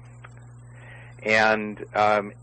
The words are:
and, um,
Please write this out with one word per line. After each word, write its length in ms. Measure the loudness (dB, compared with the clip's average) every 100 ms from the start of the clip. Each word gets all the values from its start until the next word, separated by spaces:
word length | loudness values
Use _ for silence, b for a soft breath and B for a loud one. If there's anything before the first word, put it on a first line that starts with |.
| B -20 -20 -20 B B B B B B B -8
and, 560 | -2 2 2 2 -4 -10 -6
um, 380 | 0 2 2 -2 -10